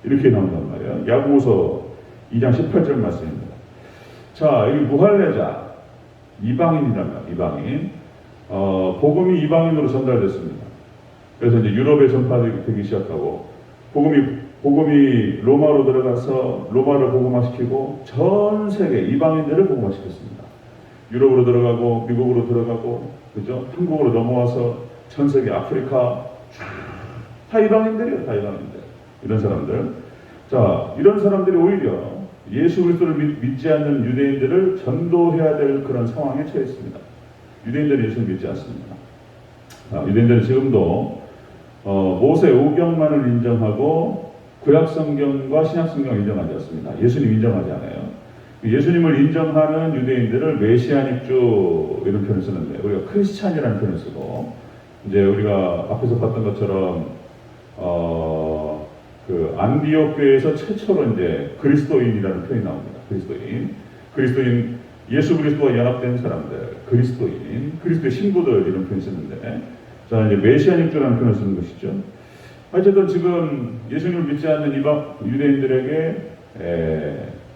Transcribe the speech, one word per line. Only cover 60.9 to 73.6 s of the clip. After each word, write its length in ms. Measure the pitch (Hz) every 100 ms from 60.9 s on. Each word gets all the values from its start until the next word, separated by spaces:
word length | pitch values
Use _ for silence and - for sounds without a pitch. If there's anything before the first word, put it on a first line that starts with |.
| 180 120
이제 420 | 95 85 80 143 -
그리스도인이라는 800 | 139 147 - 135 117 107 95 92
표현이 220 | 87 117
나옵니다. 340 | 98 - - - -
그리스도인. 600 | 98 - 92 - 120 - - - - -
그리스도인, 640 | 143 123 131 123 120 - - - - -
예수 260 | 143 151 165
그리스도와 380 | 147 143 135 117
연합된 420 | 123 123 123 123
사람들, 580 | 107 - - - - - -
그리스도인, 840 | 120 127 - - - 117 113 147 165
그리스도의 280 | 175 160 131
신부들 420 | 123 202 349 - 104 92
이런 180 | 92 92
표현을 140 | 98
쓰는데, 640 | - - 73 - - - - - - - -
자, 160 | 110 104
이제 100 | 101
메시아닉주라는 800 | 110 147 185 170 160 151 127 120
표현을 160 | 120
쓰는 220 | 98 98 90
것이죠. 360 | 85 - 95 98 - - - - - - -
어쨌든 340 | 180 196 196 180
지금 720 | 175 175 170 156 139